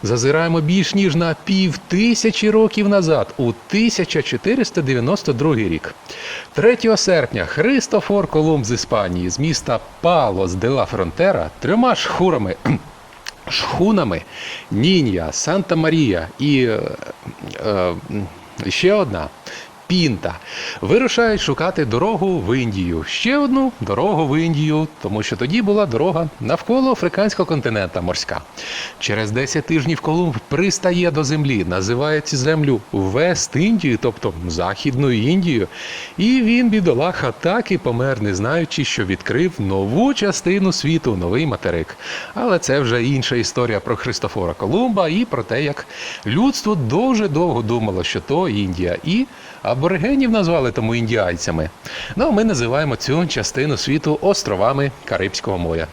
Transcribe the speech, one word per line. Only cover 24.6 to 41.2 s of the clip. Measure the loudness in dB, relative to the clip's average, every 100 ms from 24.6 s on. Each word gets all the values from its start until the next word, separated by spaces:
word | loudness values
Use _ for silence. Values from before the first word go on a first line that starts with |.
| 2 0 -2 -6
тому | -6 -4
що | -4 -2
тоді | 0 0
була | 2 2 2
дорога | 2 0 0 -2 -4
навколо | -4 -4 0 2 2
африканського | 2 0 0 -2 0 0
континента | 0 0 -2 -2 -2
морська. | -2 -4 -4 -8 -10 -16 -12 -10 -10 -8
Через | -4 -2 0
десять | -2 -2 -2 0
тижнів | 0 0 -2
Колумб | 0 0 0 -2 -4
пристає | 0 0 2 0 2 2
до | 2
землі, | 0 0 2 0 0
називає | 0 0 0 0 0
цю | -2 -2
землю | 0 2 2 0 0
Вест-Індією, | -2 0 2 2 0 -2 0 2 2 2 0
тобто | 0 -2 -6 -6 -6
Західною | -2 -2 -2 -2 0 2 2
Індією. | 2 2 2 0 -2 -6 -12 -12 -12 -2
І | 2 4
він, | 4 4 4
бідолаха, | 4 4 2 2 0 -4 -2
так | 0 0 0
і | -2
помер, | 0 0 0 0
не | -2 -2
знаючи, | 0 0 -2 -2
що | -2 -2 -2
відкрив | -2 -2 0 0 0
нову | -2 0 0 2 2
частину | 2 -2 -2 0 2 2
світу, | 0 0 0 0
новий | -2